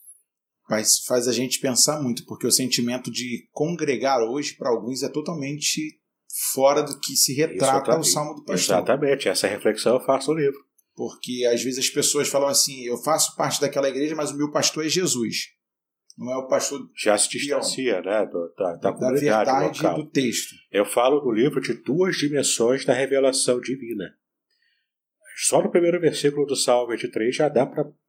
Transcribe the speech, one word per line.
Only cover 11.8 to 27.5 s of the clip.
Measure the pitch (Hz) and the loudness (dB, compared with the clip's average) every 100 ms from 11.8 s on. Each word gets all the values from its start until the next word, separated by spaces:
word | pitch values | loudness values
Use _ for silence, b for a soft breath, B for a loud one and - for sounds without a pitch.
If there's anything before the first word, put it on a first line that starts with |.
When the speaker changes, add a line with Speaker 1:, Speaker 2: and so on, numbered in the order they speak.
| 131 | -2
Speaker 1:
pessoas | 143 135 147 135 | 0 0 0 0
falam | 143 139 | 2 2
assim, | 135 - 131 120 | 2 0 -2 -6
"Eu | 120 | -4
faço | - 156 - - | 0 0 0 -2
parte | 151 - | -2 0
daquela | 139 139 135 | -2 0 -2
igreja, | 127 151 | 0 -2
mas | 156 147 | -2 -6
o | 143 | -4
meu | 147 | -2
pastor | 151 139 156 156 | 0 0 -2 -2
é | |
Jesus. | 151 175 131 110 98 - _ _ _ _ _ _ - | 0 0 0 -2 -4 -8 _ _ _ _ _ _ -14
Não | 120 | -8
é | 131 | -6
o | 131 | -2
pastor | - - 139 - - | -2 -2 -6 -10 -4
Speaker 2:
Já | 110 104 | 0 2
se | - | 0
Speaker 1:
Bion." | - | -2
Speaker 2:
distancia, | 143 135 - - 131 95 | -4 -2 -2 -2 0 -2
né, | 87 107 92 | 0 0 0
do, | 90 85 - | -4 -8 -4
da, | 92 | -4
da | 85 101 | -2 -4
Speaker 1:
Da | |
Speaker 2:
comunidade | 92 - 139 143 107 101 | -2 0 0 2 4 4
Speaker 1:
verdade | 135 - - | 2 0 0
Speaker 2:
local. | 95 82 | 0 0
Speaker 1:
do | 76 | -2
texto. | 143 127 104 - - _ | -2 0 -2 -8 -14 _
Speaker 2:
Eu | 98 | 0
falo | 104 - 123 143 | 2 2 4 4
no | 131 | 2
livro | 110 139 135 | 2 2 2
de | 131 117 | -4 -6
duas | - 147 185 165 | -2 0 0 0
dimensões | 147 143 123 - 117 135 | 0 0 0 2 2 2
da | 135 | 2
revelação | 123 135 135 135 131 - 123 | 0 2 2 2 2 0 0
divina. | 123 135 117 110 85 - _ _ _ _ _ _ _ _ _ _ - - - | -2 -6 -6 -8 -8 -14 _ _ _ _ _ _ _ _ _ _ -20 -6 0
Só | 135 | 2
no | 185 | 2
primeiro | 180 170 170 | 2 2 2
versículo | 160 - 147 143 139 | 0 2 0 0 0
do | 131 | 0
Salmo | - 123 120 | 2 2 2
vinte | 113 120 | -4 -4
e | |
três | - 113 | -2 -2
já | 135 | 0
dá | 151 | 2